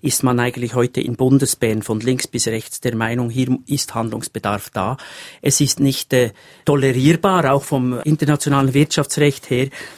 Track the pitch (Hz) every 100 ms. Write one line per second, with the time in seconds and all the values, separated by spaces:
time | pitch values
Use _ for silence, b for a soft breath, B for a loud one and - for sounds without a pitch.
0 | 131 - 131 123 123 120 120 123 123 -
1 | 123 120 131 135 131 - 113 110 - 107
2 | 120 127 - 120 113 110 - - 127 113
3 | 113 120 120 123 127 127 - 143 - 117
4 | 113 113 - - 101 104 - 110 98 135
5 | B B B B 143 - 143 - 139 131
6 | - 127 120 - b b - 143 135 120
7 | 151 165 196 180 135 139 - 135 127 123
8 | 151 151 151 143 143 139 135 139 151 -
9 | 143 - 143 - - 127 135 B B